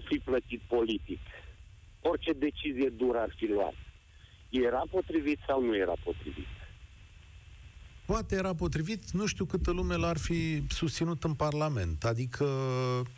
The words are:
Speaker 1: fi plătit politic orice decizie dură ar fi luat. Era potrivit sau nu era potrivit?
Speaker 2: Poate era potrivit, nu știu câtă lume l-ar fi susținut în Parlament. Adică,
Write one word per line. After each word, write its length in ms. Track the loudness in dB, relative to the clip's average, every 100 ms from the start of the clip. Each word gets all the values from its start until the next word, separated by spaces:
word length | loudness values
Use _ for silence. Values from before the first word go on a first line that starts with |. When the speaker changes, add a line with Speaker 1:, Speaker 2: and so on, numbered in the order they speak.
Speaker 1:
fi 120 | 0 0
plătit 420 | 2 0 0 -6 0
politic 520 | 2 4 0 -4 -10 -10 -16 -18 -18 -20 -20 -20 -4
orice 320 | 0 0 0
decizie 560 | 0 0 0 -2 2 0
dură 300 | 2 2 2
ar 160 | 0 0
fi 100 | 2
luat. 280 | 2 2 -2 -12 -20 -20 -20 -20 -20 -2
Era 320 | 2 4 2 0
potrivit 480 | 0 0 0 2 0 2
sau 160 | 2
nu 140 | 4 4
era 160 | 2 0
potrivit? 420 | -2 -6 -6 -8 -10 -12 -14 -16 -18 -20 -20 -20 -20 -20 -18 -18 -18 -18 -18 -8
Speaker 2:
Poate 300 | -2 0 0 0
era 180 | 0
potrivit, 560 | 0 0 0 -2 -4 -2
nu 160 | 0 0
știu 180 | 0
câtă 260 | 0 0 2
lume 240 | 2 2 2
l-ar 200 | 2 0
fi 440 | 0 0 2 0 -2
susținut 560 | 0 0 2 0 0
în 100 | 0
Parlament. 680 | 2 0 2 0 2 0 0
Adică, 420 | 0 0 -2 0 2 2 2 2 2 0 -2